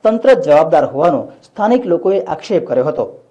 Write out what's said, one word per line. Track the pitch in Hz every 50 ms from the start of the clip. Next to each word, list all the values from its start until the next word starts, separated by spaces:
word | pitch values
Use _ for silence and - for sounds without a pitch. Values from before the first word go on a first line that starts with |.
| -
તંત્ર | 220 220 226 - 262 254
જ | - -
જવાબદાર | 151 147 151 151 160 170 151 135
હોવાનો | - - 135 160 175 151 120 - - - _ _
સ્થાનિક | _ _ - 208 220 247 254 247
લોકોએ | 190 170 165 - 185 196 190 -
આક્ષેપ | - 156 - - - 143 - -
કર્યો | - 135 127 127
હતો. | 156 139 131 110 95 - - _ _